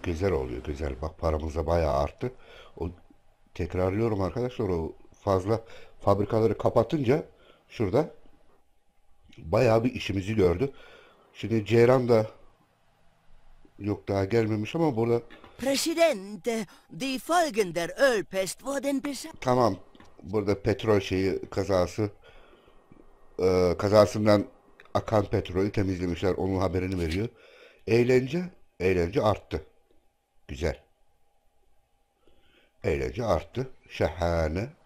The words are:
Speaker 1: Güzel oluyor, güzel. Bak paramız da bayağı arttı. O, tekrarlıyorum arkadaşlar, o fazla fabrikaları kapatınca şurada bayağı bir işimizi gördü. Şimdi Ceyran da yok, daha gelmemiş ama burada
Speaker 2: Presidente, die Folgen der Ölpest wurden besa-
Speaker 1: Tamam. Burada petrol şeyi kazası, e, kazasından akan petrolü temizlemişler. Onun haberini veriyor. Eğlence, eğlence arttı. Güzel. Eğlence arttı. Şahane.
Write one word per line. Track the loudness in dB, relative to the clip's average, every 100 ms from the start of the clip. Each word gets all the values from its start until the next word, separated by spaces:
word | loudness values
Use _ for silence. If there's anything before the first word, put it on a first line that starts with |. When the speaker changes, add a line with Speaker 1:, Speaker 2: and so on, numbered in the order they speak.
Speaker 1:
Güzel | -4 -2 0
oluyor, | 0 -2 -8
güzel. | -8 -6 -6 -6
Bak | -10 -4
paramız | -2 -2 -4 -6
da | 0
bayağı | 0 2 0
arttı. | -2 -4 -10 -10 -20 -20 -20 -10
O, | -10 -10 -20 _ _ _ _
tekrarlıyorum | -8 -6 -2 -2 0 -2 -2
arkadaşlar, | -4 -4 -6 -4 -4
o | -4 -6 -10 -20 -8
fazla | 0 0 0 -4 -4 -20 -20 -4
fabrikaları | 0 2 2 2 2 2
kapatınca | 0 2 0 0 2 0 -2 -18 -20 _ _
şurada | -4 0 0 0 -8 -20 -20 -20 _ _ _ _ _ _ -20 -20 -18
bayağı | -2 2 4 4
bir | 2
işimizi | -4 -4 -4 -2 4
gördü. | 4 4 -2 -4 -20 -20 -20 _ _
Şimdi | -12 -2 -2 2
Ceyran | 6 8 6 6
da | 4 2 -8 -20 _ _ _ _ _ _ _ _ -20 -20 -20 -20 -8
yok, | -4 -4 -2
daha | -2 2
gelmemiş | 0 0 -2 -4 -2
ama | -2 0
burada | 0 0 -2 -20 -20 -8
Speaker 2:
Presidente, | -4 -2 -2 2 2 0 -8 -8 -6 -6 -6 -14 _ -10
die | -6 -6
Folgen | -2 0 0 0 -2 -2
der | -6
Ölpest | 2 2 2 -2 -4 -6 -6
wurden | -6 -4 -2 -4
besa- | -4 -10 -12 -6
Speaker 1:
Tamam. | 0 2 2 0 -12 -20 -20 -20
Burada | -6 -4 0 0
petrol | 0 -2 2 2
şeyi | 2 0 0 -2 -4
kazası, | -6 0 2 2 -2 -6 -6 -20 -20 -20 -20 _ -20 _ -20 -20 _ -18 -2
e, | 2 4 2 2
kazasından | 4 6 6 4 4 4 2 -10 _ _ -4
akan | -4 0 0 2
petrolü | -2 -2 -2 0
temizlemişler. | 0 -2 -2 -4 -2 -2
Onun | 0 -2 0
haberini | 0 -2 -4 -2
veriyor. | -2 -2 -4 -8 -20 -20 -20 _ 0
Eğlence, | 2 6 4 2 -4 -6 -12 -20 _
eğlence | 0 2 2 2
arttı. | 0 0 -4 -10 -10 _ _ _ _ _ _ _ -16
Güzel. | -6 -4 -6 _ _ _ _ _ _ _ _ _ _ _ _ _ _ _ _ _ _ _ _
Eğlence | -2 -2 -2 -4 0
arttı. | -2 -2 -8 -8 -12 _
Şahane. | -2 -2 0 -2 0 0 -2 -6 -12